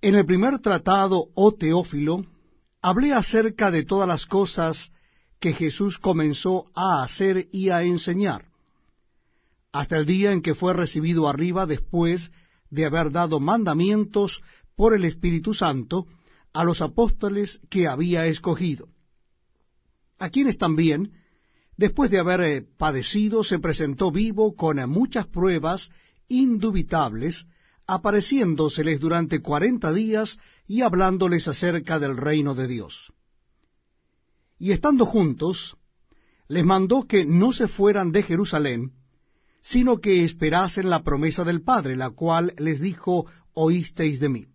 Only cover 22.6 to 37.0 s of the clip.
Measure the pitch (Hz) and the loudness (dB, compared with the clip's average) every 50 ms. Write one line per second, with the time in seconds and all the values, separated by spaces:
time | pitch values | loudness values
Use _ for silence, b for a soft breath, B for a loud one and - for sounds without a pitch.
22.6 | - _ _ _ 160 156 143 131 120 - - 208 214 214 208 226 208 - 190 170 | -6 _ _ _ -2 -2 -2 -2 -4 -2 0 0 0 0 0 0 0 0 -2 -2
23.6 | 135 170 151 - 160 143 139 127 196 185 143 180 214 226 208 196 220 214 - - | 0 -2 -2 -2 -2 -4 -2 -2 -2 0 0 0 -2 -2 0 0 0 0 0 -2
24.6 | 165 160 151 139 127 123 143 190 247 - - 240 196 - - 170 175 190 180 160 | -2 0 0 0 -2 -2 0 0 0 0 -2 -6 -6 -4 -4 0 0 2 0 0
25.6 | 143 160 180 190 - - b b b b b b b _ 254 254 269 262 233 208 | -2 -2 -4 -4 -6 -10 b b b b b b b _ 0 2 2 2 2 0
26.6 | 185 226 196 190 - - - 160 147 120 104 113 123 160 170 - - b b b | 0 0 0 0 -2 0 0 -2 -2 -2 -4 -4 -6 -6 -6 -6 -12 b b b
27.6 | b b b b b - 185 185 - 208 202 208 196 - 277 277 233 180 160 143 | b b b b b -6 -6 -2 0 2 0 2 2 2 0 2 2 0 2 0
28.6 | 156 151 - - 151 160 160 139 139 160 165 170 170 139 160 151 165 - 147 147 | 0 -2 0 -2 -2 -2 -2 -2 0 0 0 0 0 0 -2 -4 -4 -2 -2 0
29.6 | 170 233 247 233 - 165 156 190 220 220 220 214 220 214 - b b b b b | 0 0 0 0 -2 -2 0 0 0 0 0 -2 -2 -4 -6 b b b b b
30.6 | b b 196 233 254 226 175 185 190 190 185 185 190 180 175 170 165 170 139 - | b b -2 0 0 2 2 2 2 2 2 2 0 0 0 0 -2 -4 -4 -2
31.6 | - 180 170 170 156 - 165 160 143 139 135 120 139 147 151 156 147 143 139 123 | -2 -2 -2 -2 -4 -4 -4 -4 -2 -4 -4 -4 -2 0 0 0 0 0 -2 -4
32.6 | 131 123 127 117 98 78 - - - - _ _ _ _ _ _ _ _ _ _ | -4 -6 -6 -8 -10 -12 -16 -20 -20 -20 _ _ _ _ _ _ _ _ _ _
33.6 | _ _ _ _ _ _ _ _ _ _ _ _ _ _ _ _ _ _ _ _ | _ _ _ _ _ _ _ _ _ _ _ _ _ _ _ _ _ _ _ _
34.6 | 170 185 196 - - 294 285 254 233 - - 220 185 156 127 - 151 170 185 - | -2 0 0 2 4 2 4 4 4 4 4 2 2 2 0 -2 -4 -4 -4 -6
35.6 | - - - _ _ _ _ _ _ _ _ _ _ _ _ _ _ _ 143 175 | -8 -12 -16 _ _ _ _ _ _ _ _ _ _ _ _ _ _ _ -2 2
36.6 | 165 185 190 190 190 185 233 269 | 4 4 4 4 4 4 2 2